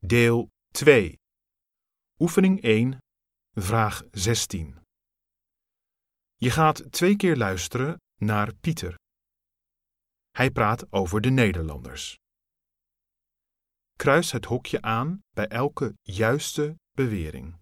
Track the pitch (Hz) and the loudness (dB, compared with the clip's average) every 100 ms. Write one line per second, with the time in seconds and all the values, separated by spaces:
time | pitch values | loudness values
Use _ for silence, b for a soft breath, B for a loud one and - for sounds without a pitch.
0 | 87 117 117 117 - _ _ - 139 135 | 2 4 4 4 -2 _ _ 2 8 8
1 | 90 - _ _ _ _ _ _ _ _ | 6 -6 _ _ _ _ _ _ _ _
2 | _ _ 165 180 190 190 120 110 123 131 | _ _ 0 4 4 4 4 4 4 -2
3 | _ _ _ _ _ - 95 113 107 - | _ _ _ _ _ -6 -2 0 0 -2
4 | - 101 92 113 - 92 78 64 _ _ | -12 -6 -2 -2 -2 -6 -10 -14 _ _
5 | _ _ _ _ _ _ _ _ _ _ | _ _ _ _ _ _ _ _ _ _
6 | _ _ _ _ 120 120 156 139 - - | _ _ _ _ -2 2 2 0 -6 -2
7 | 175 202 190 151 104 92 87 120 135 170 | 0 2 2 2 0 -2 -6 -4 -6 -8
8 | _ _ 104 107 104 98 - 160 90 87 | _ _ -2 -2 -2 -4 -6 -6 -8 -12
9 | _ _ _ _ _ _ _ _ _ _ | _ _ _ _ _ _ _ _ _ _
10 | _ _ _ - 127 127 107 110 - 101 | _ _ _ -2 -2 2 0 0 -4 -4
11 | 92 104 117 131 113 90 80 71 62 60 | -2 0 0 2 2 0 -6 -8 -14 -14
12 | - - _ _ _ _ _ _ _ _ | -14 -16 _ _ _ _ _ _ _ _
13 | _ _ _ _ _ _ _ _ _ _ | _ _ _ _ _ _ _ _ _ _
14 | 139 143 175 - - 120 - - 107 113 | 2 2 2 -6 -4 -6 -4 -6 -2 -4
15 | 139 190 _ - 104 113 139 - 123 - | -4 -8 _ -8 -6 -4 -4 -4 -8 -8
16 | - 95 107 139 - - 147 160 _ - | -14 -2 0 0 -4 -6 -6 -6 _ -4
17 | 131 104 78 76 69 85 | -4 -2 -6 -10 -14 -18